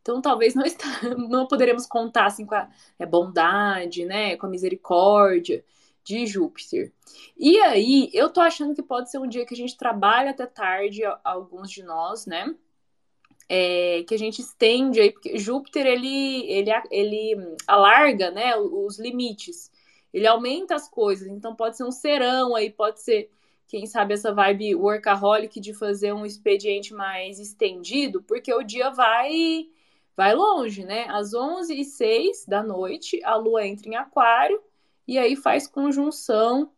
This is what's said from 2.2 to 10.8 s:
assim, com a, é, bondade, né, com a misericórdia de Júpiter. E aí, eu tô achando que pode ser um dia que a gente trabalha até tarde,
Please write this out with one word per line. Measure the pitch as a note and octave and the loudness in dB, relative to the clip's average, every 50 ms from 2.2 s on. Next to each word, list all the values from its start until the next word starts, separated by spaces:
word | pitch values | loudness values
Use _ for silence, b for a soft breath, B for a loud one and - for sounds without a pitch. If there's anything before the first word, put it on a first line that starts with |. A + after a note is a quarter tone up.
| G3+ | 2
assim, | G3+ G#3 - G#3+ | 2 0 -4 -8
com | G3+ G#3+ | -4 -4
a, | G#3 G3+ b b b b b b | -4 -4 b b b b b b
é, | _ F3 | _ -6
bondade, | E3+ E3+ F3 F3 F#3 F3 E3+ E3 E3+ F#3+ G3+ G#3 G3+ G3 F#3 F3 F3 F3 F3 E3+ | 2 2 2 2 2 0 2 2 4 2 2 0 0 -2 -2 -6 -8 -8 -8 -8
né, | F3+ F#3+ G#3+ G#3+ G3+ F3 | -4 -4 -2 -2 -2 -4
com | E3+ - | -6 -6
a | F#3+ | -8
misericórdia | F#3 F3+ F#3 F#3 F3+ - _ - F3+ F3 F#3 G3+ G#3 G#3 G3+ G3 F#3 F3 E3+ - C#3+ - _ _ _ _ _ _ _ _ _ | -6 -4 -4 -4 -4 -6 _ 2 4 6 6 8 8 8 6 6 4 2 0 -2 -6 -6 _ _ _ _ _ _ _ _ _
de | - G3+ A#3 A#3+ | -8 -4 -4 -4
Júpiter. | A3 G3 G3 E3+ - _ - - - - - - - _ _ B B B B B B B | -4 -2 -2 -2 -2 _ -14 -12 -6 -6 -6 -6 -6 _ _ B B B B B B B
E | - E4 C#4+ F4+ A4 | 2 4 6 6 8
aí, | G#4 E4 B3 G3 G#3+ B3+ C#4 C4+ B3+ - | 6 6 6 4 4 6 4 4 4 4
eu | - G#3+ C#4 E4 | 2 2 2 2
tô | - F4+ | 4 4
achando | E4+ E4 E4 - D4 C#4+ D4 | 4 4 2 0 -6 -6 -6
que | D4 | -6
pode | - _ C4 A#3+ B3+ - | -6 _ -6 -6 -6 -8
ser | - C4+ | -10 -8
um | C4 | -8
dia | B3 A3+ B3 A#3+ | -6 -6 -8 -8
que | - A#3+ | -8 -10
a | |
gente | A#3+ B3 B3+ - | -10 -10 -10 -10
trabalha | _ - A#3+ A3 G3+ G3 G3+ A3+ B3 C4+ C#4 | _ -4 -4 -2 2 4 4 4 4 2 0
até | C#4 C#4 B3+ | -4 -6 -10
tarde, | B3 _ - G#3 F#3 F#3 F#3+ | -12 _ -4 -4 -2 -2 -2